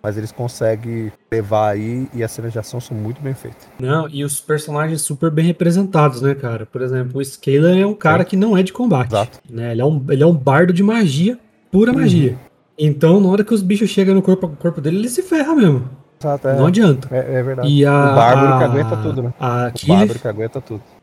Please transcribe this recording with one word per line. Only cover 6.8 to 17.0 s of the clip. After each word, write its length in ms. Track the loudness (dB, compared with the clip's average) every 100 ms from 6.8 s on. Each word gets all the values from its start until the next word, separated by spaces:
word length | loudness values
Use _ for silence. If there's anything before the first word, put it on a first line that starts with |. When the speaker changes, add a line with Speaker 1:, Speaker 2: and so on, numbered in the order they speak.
Speaker 2:
exemplo, 400 | -4 -4 -4 -6
o 40 |
Scalan 520 | -8 -8 -2 2 4 4
é 40 |
um 100 | 0
cara 280 | 0 0 0
Speaker 1:
Sim. 60 | 0
Speaker 2:
que 80 | 0
não 200 | 2 2
é 60 |
de 100 | 0
combate, 360 | -2 0 0 0
Speaker 1:
Exato. 320 | -2 -2 -6 -16
Speaker 2:
né? 220 | -10 -6
Ele 80 | 0
é 40 |
um, 200 | 0 0 0
ele 140 | 2
é 40 | 4
um 100 | 4
bardo 360 | 2 4 4
de 120 | 2
magia, 520 | 2 2 0 2 -2 -2 _ _ _
pura 180 | 2 2
Speaker 1:
Uhum. 80 | 2
Speaker 2:
magia. 400 | 2 4 2 -2 -12 _ _ -2
Então, 420 | -2 2 4 4
na 80 | 4
hora 140 | 2
que 100 | 0
os 80 | 0
bichos 300 | 0 0 0
chegam 240 | 0 2
no 80 | 2
corpo, 240 | 2 0 -2
corpo 300 | -6 -6 -4
dele, 180 | -4 -2
ele 100 | -2
se 140 | -4
ferra 280 | -2 -2 0 4
mesmo. 340 | 4 2 -2 -12 _ _
Speaker 1:
Exato, 240 | -6 -4 -2
é. 100 | 2
Speaker 2:
Não 100 | 2
adianta. 420 | 4 4 2